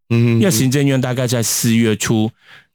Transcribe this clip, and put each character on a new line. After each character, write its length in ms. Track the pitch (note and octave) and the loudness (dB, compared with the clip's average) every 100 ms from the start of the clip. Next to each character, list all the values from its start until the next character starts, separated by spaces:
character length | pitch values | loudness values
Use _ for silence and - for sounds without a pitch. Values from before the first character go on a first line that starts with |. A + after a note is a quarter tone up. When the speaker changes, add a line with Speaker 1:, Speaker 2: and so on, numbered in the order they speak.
| - | -4
Speaker 1:
嗯， 80 | A#2 | 0
嗯， 200 | A#2+ A#2 | 2 2
嗯。 20 | |
Speaker 2:
因 40 | |
为 60 | G3 | 2
行 200 | A2+ C3 | 0 0
政 160 | C#3 C#3 | 0 0
院 120 | C3+ | 0
大 140 | B2+ | -2
概 140 | B2 B2+ | -4 -2
在 160 | B2 | -2
四 320 | A2 - A#2+ | -4 -2 0
月 200 | A2+ A2+ G#2+ | 2 2 0
初 340 | - A2+ A2 - - - _ | 0 0 -2 -6 -20 -20 _